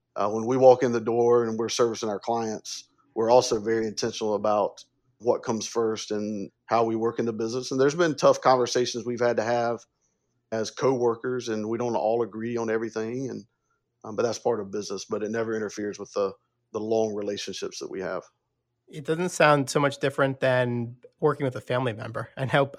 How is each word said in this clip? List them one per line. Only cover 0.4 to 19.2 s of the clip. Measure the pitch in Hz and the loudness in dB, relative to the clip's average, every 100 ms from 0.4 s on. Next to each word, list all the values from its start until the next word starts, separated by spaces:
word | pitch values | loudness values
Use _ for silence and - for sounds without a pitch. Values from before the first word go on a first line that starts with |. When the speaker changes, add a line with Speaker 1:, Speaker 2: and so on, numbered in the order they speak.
| 113 | 0
Speaker 1:
we | 131 | 8
walk | 131 117 | 10 10
in | 127 | 6
the | 117 | 0
door | 110 117 120 120 | 0 2 4 4
and | 113 110 | 2 -2
we're | 113 | -2
servicing | - 117 107 110 | 0 0 0 -4
our | 98 | -4
clients, | - 117 110 104 - - - _ _ | -2 -2 -2 -6 -10 -16 -18 _ _
we're | - 113 | 0 6
also | 123 120 113 | 6 6 0
very | 104 113 110 | 0 0 -2
intentional | 101 117 - 110 101 | -4 -4 -2 -2 0
about | 104 104 98 - - _ _ _ | 0 2 0 -4 -20 _ _ _
what | 113 - | -2 0
comes | - 110 - | -2 -6 -4
first | 117 110 110 - | -2 -2 -4 -6
and | 107 107 104 - _ - | -6 -6 -6 -10 _ -2
how | 113 | 0
we | 113 113 | 0 0
work | 113 113 | -2 -2
in | 117 | -4
the | |
business. | 110 113 127 127 | -4 -4 -6 -4
And | 135 | 2
there's | 139 165 | 2 2
been | 165 139 | 0 4
tough | 139 131 | 4 4
conversations | 135 127 120 127 120 120 113 | 4 4 2 0 -2 -4 -6
we've | 117 | -2
had | 120 113 | 0 0
to | |
have | 110 120 117 117 _ _ _ _ _ _ - | 0 0 -2 -4 _ _ _ _ _ _ -8
as | 110 104 | -4 -4
coworkers, | - 135 131 120 113 127 127 120 | -2 0 2 0 0 -4 -4 -4
and | 107 107 | -4 -2
we | 117 | -2
don't | 123 110 | -2 0
all | 107 120 | 0 0
agree | 110 110 117 117 | -2 -6 -6 -4
on | 113 | -2
everything. | 110 113 113 110 127 131 | -2 -2 -4 -6 -6 -8
And, | 107 - _ _ _ _ _ | -10 -14 _ _ _ _ _
um, | 110 107 | -10 -2
but | |
that's | 117 107 | -2 0
part | 123 110 | -2 -2
of | 98 | -4
business, | 104 98 98 - | -8 -8 -10 -6
but | 107 | -6
it | 104 | -4
never | 113 113 110 | -4 -4 -4
interferes | 101 - 104 95 | -6 -6 -8 -8
with | 101 | -8
the, | 104 98 98 _ _ _ | -4 -4 -4 _ _ _
the | 107 | -6
long | 107 113 110 | -2 0 0
relationships | 104 101 101 - 92 - - | -2 -6 -6 -8 -10 -10 -10
that | - | -12
we | 95 | -8
have. | 90 90 - _ _ _ _ _ _ | -8 -8 -12 _ _ _ _ _ _
Speaker 2:
It | 156 143 | -12 -6
doesn't | 160 | -4